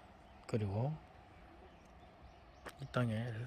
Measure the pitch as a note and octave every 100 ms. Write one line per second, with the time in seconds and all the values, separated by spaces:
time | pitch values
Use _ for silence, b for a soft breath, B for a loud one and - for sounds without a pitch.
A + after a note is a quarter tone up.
0 | B B - - - A#2+ G#2 G2+ C3 D#3
1 | - - - - - - - - - -
2 | - - - - - - - - C#3 -
3 | A#2+ A2 A#2+ A2+